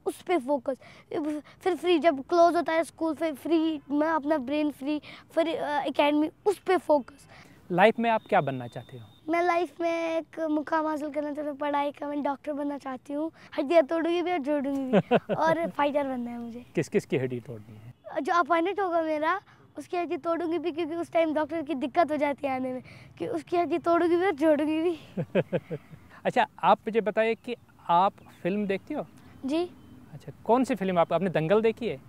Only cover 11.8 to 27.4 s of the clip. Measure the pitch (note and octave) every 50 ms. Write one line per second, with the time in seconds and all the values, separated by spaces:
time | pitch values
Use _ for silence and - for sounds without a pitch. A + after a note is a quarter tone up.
11.8 | C#4+ D4 - - D4 C#4+ D4 D4 C4 C#4+ C#4 - - D4+ D4 C#4 D4 C#4+ C#4+ C4
12.8 | - C4+ C4 B3 - - C#4+ D4 D#4 D#4+ - - - - - - D4+ C4 E4+ E4
13.8 | C#4 C4 E4 E4 D#4 E4+ E4+ F4 D#4+ F4+ F4+ E4+ B3 C#4+ D4+ D4 B3+ C#4+ C#4 C#4
14.8 | C4+ B3+ A3+ F#3+ - - B3 F3+ - - G3 - D4+ D#4+ D#4+ D#4+ E4+ A#3 - -
15.8 | C#4+ D4 C4+ D4 C#4 C4+ C4 B3 A#3+ A#3+ A#3+ A#3 A#3 A#3 A3+ A#3+ B3 - - E3+
16.8 | D3 - - G3 - - F3 C3+ C3 B2+ B2+ A#2+ A2+ - A#2 A2 G#2+ A2+ G#2+ G#2+
17.8 | A2 A#2+ - - _ D5+ - D#4+ C#4 E4+ F4 E4+ E4 C4+ F4 E4+ E4 G4 F#4+ G4+
18.8 | G4 F4+ E4 E4 D#4+ D#4 D#4 D4+ D4+ D#4+ F#4 G4+ - - - - - - _ D4+
19.8 | C#4+ - F#4 F4 F4 C#4 F4 C#4+ - E4+ E4 D#4+ F4 D#4 E4+ E4+ C#4+ F4 C#4 D#4+
20.8 | F4 C#4+ E4+ E4+ - - - E4 E4 D#4+ C#4+ D4+ D#4 D4 D#4+ E4 C#4+ D4+ E4 B3
21.8 | D4 B3+ - F4 E4+ - D4+ C4+ D4 C#4+ C#4 - - C4+ C4 B3+ B3+ B3+ B3+ B3+
22.8 | A#3+ - - - - - - - E4 - - D#4+ C4+ - F4 F4 F4 C#4 E4+ D#4+
23.8 | - F4 E4+ E4+ F4 E4 F4 E4+ F#4 G4+ E4 C4 D#4 D#4+ D4+ C#4 D#4 D4 D#4 D#4+
24.8 | D#4+ F4+ E4 D4+ - - - F#3+ D3+ - - F#3+ - - F#3 D#3 - - E3 -
25.8 | - - - - - - - - - F#3+ - B3 G#3+ - - - - F3 G#3+ -
26.8 | - A3+ G#3 A3+ F#3 G#3+ - A3 A3 A3+ A#3 -